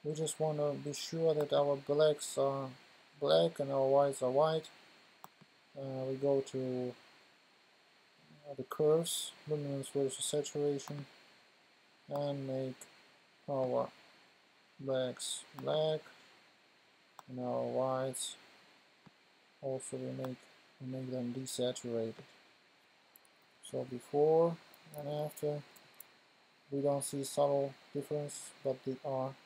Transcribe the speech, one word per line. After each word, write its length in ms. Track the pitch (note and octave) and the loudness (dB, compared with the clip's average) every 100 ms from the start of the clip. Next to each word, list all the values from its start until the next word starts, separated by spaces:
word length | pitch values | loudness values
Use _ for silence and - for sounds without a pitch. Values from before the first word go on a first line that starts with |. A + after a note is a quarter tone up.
We 120 | D3 | -4
just 260 | D#3 D#3 - | -2 -4 0
wanna 320 | D#3 D3 D3 | -2 2 0
be 220 | C#3 D3 | 0 -6
sure 400 | C#3+ - E3 E3 | -6 -6 2 4
that 180 | D#3 D3 | 4 4
our 240 | C#3+ C#3+ C#3 | 4 4 2
blacks 600 | C#3 D3 D#3 D3 - - | 2 6 6 6 -2 2
are 320 | C3+ C#3 C3 C3 - - - D3 | 2 2 -6 -10 -20 -20 -20 -4
black 400 | D3 D#3+ E3+ - | 4 6 6 0
and 100 | C#3 | -2
our 160 | C#3 C3+ | 2 6
whites 360 | C#3 C#3+ C3+ | 6 4 2
are 80 | B2+ | 2
white. 400 | C3+ D#3 D#3+ - - - - - _ - _ - _ _ C#3 | 4 4 2 -4 -20 -20 -20 -20 _ -20 _ -20 _ _ -10
Uh, 260 | C3+ C3 C3 | -6 -4 -4
we 60 | |
go 260 | C3+ C#3 C#3 C3+ | 0 4 4 2
to, 420 | C3+ C3 B2+ B2 B2 - - - _ _ _ _ _ _ _ _ _ - D3+ D3 | -4 -2 -2 -4 -8 -20 -20 -20 _ _ _ _ _ _ _ _ _ -20 -20 -12
uh, 60 | C#3 | -10
the 60 | |
curves, 680 | C3 - D3+ D#3+ E3+ - - - - | -8 2 6 6 2 -4 -8 -12 -4
luminance 440 | D3+ C#3+ C#3 C3+ | -4 -2 -4 -2
versus 340 | C#3+ C3+ - | 0 0 -2
saturation, 800 | - D3 C#3+ D3 D3 C#3 - D3 C#3+ - - - - _ _ _ _ _ - | -2 -2 -2 0 0 0 -4 -10 -10 -18 -20 -20 -20 _ _ _ _ _ -8
and 400 | C#3+ C#3+ C#3 C3+ | -4 -2 -2 -4
make 280 | C3 C3 B2+ - - - - _ _ - | -4 -4 -8 -16 -20 -20 -20 _ _ -4
our 440 | C#3 B2+ B2 B2 - - - - _ _ _ _ - | -2 2 0 0 -8 -20 -20 -20 _ _ _ _ -10
blacks 600 | C3+ C3 B2+ - - - - C3+ | -2 0 0 -4 -8 -8 -10 -8
black 400 | C3+ D3+ D#3 D#3 - - - - - _ _ _ _ _ _ - - | 0 2 2 0 -6 -20 -20 -20 -20 _ _ _ _ _ _ -20 -12
and 140 | B2+ | -6
our 220 | B2 B2 | -2 -2
whites 760 | A#2+ B2 C3 C3 C3 B2+ - - - - - - _ _ - _ _ _ _ _ | 0 0 0 0 -2 -4 -8 -10 -20 -20 -20 -20 _ _ -20 _ _ _ _ _
also 340 | C#3 C3 - C3 | -6 -6 -6 -8
we 160 | B2+ | -6
make, 240 | C3 C3 B2 - - - _ | -6 -8 -8 -16 -20 -20 _
we 140 | B2+ | -10
make 180 | C3 B2+ | -8 -6
them 240 | B2+ A#2+ B2 | -4 -4 -6
desaturated. 760 | C3 - B2 B2 B2 A#2 A2+ A2 C3+ - - _ _ _ _ _ _ - _ _ _ _ - | -8 -2 -2 -2 -4 -4 -4 -6 -18 -20 -20 _ _ _ _ _ _ -20 _ _ _ _ -10
So 160 | B2+ B2+ | -8 -6
before 680 | B2 - C#3+ D3+ D#3+ E3+ E3 - - - D3+ | -10 -2 4 6 6 4 2 -12 -20 -18 -10
and 100 | D3 | -6
after, 540 | D3 D3+ - D3 D3 - - - - - _ _ _ _ _ _ | -4 -6 -4 -4 -4 -8 -20 -20 -20 -20 _ _ _ _ _ _
we 120 | C#3 | 0
don't 200 | C#3+ C#3 | 2 2
see 220 | - C#3+ | 0 -4
subtle 480 | C3+ - C#3+ C#3+ C#3 - - | -2 2 2 4 0 -6 -8
difference, 560 | C#3+ C#3 D3+ D3 - - - | -8 -4 -6 -6 -10 -14 -6
but 140 | C#3 C3 | -4 -4
they 120 | - B2+ D3 | -4 -6 -4
are. 240 | C3+ C3 C#3 | -2 -4 -6